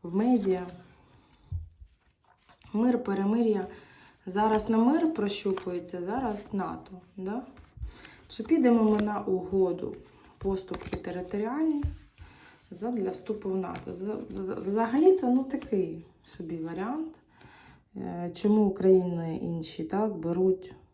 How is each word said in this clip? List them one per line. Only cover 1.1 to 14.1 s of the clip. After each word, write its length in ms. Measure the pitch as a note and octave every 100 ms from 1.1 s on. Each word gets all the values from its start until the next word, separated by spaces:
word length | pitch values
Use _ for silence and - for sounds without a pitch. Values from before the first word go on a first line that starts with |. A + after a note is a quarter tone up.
| - _ _ _ - - _ - _ _ _ _ _ _ _ -
мир, 300 | G#3 B3 A#3+
перемир'я. 640 | - F#3+ G3 A#3 A3+ G3 F#3 - - - - _ -
Зараз 440 | F#3+ G#3+ G#3+ G#3+
на 80 | A3
мир 360 | A#3+ D#4+ E4
прощупується, 880 | A3+ G3+ - G3+ F#3+ - F3 E3+ F3+ F3+
зараз 400 | A#3+ B3 G3+ -
нато, 500 | G3 - - - F#3 - -
да? 260 | F#3 A3+ B3 - - - - - - - -
Чи 160 | -
підемо 400 | A3 D#4+ B3 A#3
ми 140 | G#3+ G#3
на 220 | G#3 G3+
угоду, 760 | G3 F#3 - F#3+ F3+ E3+ - - - - - _
поступки 600 | F#3+ F#3+ - - - F#3
територіальні 840 | - E3 F3+ G3+ A3 C#4 D#4+ D4 C#4+ - - _ - - - - _
задля 380 | F3 A3 A#3+ F#3+
вступу 400 | F#3 - G#3 F#3+
в 80 | F#3+
нато? 360 | F3 - -
З-, 240 | F3+ G3